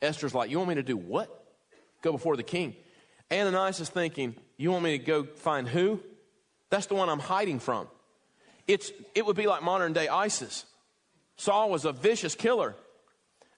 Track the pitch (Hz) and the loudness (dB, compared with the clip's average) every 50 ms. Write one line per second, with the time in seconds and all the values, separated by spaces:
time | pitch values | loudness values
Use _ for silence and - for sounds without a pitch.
0 | 139 151 151 - 147 127 117 127 117 117 143 175 190 175 160 - 123 131 120 95 | -2 -2 0 -2 -4 -2 0 0 0 0 0 -2 0 0 -2 -2 -2 -2 -4 -4
1 | 87 90 113 185 220 - - - - _ _ _ _ _ _ _ _ _ _ _ | -4 -4 -4 -4 -4 -4 -10 -18 -20 _ _ _ _ _ _ _ _ _ _ _
2 | - 165 151 120 147 165 147 120 113 - 175 175 175 123 107 - - - _ _ | -2 -2 -2 0 0 0 0 0 -2 -4 -4 -4 -4 -4 -8 -12 -20 -20 _ _
3 | _ _ _ _ _ - 170 196 208 190 180 190 190 190 185 170 160 - - 180 | _ _ _ _ _ -2 0 2 2 2 2 2 2 0 -2 -4 -6 -4 -2 -2
4 | 170 160 - 143 131 120 117 - - _ _ - 143 175 185 175 170 160 147 131 | -2 -2 -2 -2 -4 -4 -6 -8 -16 _ _ -2 0 0 2 2 2 0 0 0
5 | 123 151 156 151 139 - - - - 165 151 139 123 120 135 175 185 208 220 208 | 0 0 0 0 0 -4 -8 -4 -2 0 0 0 0 0 2 2 4 2 2 0
6 | - - - - _ _ _ _ _ _ _ _ _ - 196 202 196 - 202 196 | -4 -10 -20 -20 _ _ _ _ _ _ _ _ _ -2 -2 -2 0 0 0 2
7 | 185 170 151 147 - - 185 196 214 185 139 120 - 131 120 101 82 - - _ | 2 2 0 0 -2 -2 0 0 0 0 -2 -4 -2 -2 -4 -4 -4 -8 -14 _
8 | _ _ _ _ _ _ _ _ _ _ _ _ _ - 196 190 - - - - | _ _ _ _ _ _ _ _ _ _ _ _ _ 2 2 2 0 -4 -14 -16
9 | - - - 208 220 208 185 208 214 208 180 147 160 175 190 190 175 165 156 165 | -12 -4 -2 0 2 2 2 2 2 2 2 2 2 2 2 2 2 2 2 0
10 | 156 139 156 185 208 214 - - 123 107 - - - - _ _ _ _ _ _ | 0 2 2 2 0 0 -2 -4 -6 -8 -10 -12 -14 -16 _ _ _ _ _ _
11 | _ _ _ _ _ _ _ - - 202 196 214 220 208 180 151 143 156 139 123 | _ _ _ _ _ _ _ -4 0 2 4 4 4 2 2 0 0 -2 0 2
12 | 147 214 233 220 185 156 - - - 226 254 214 151 107 101 - - - - _ | 4 4 4 2 0 -4 -2 0 2 2 2 2 2 0 -4 -8 -16 -20 -20 _
13 | _ _ _ _ _ _ _ _ _ _ _ | _ _ _ _ _ _ _ _ _ _ _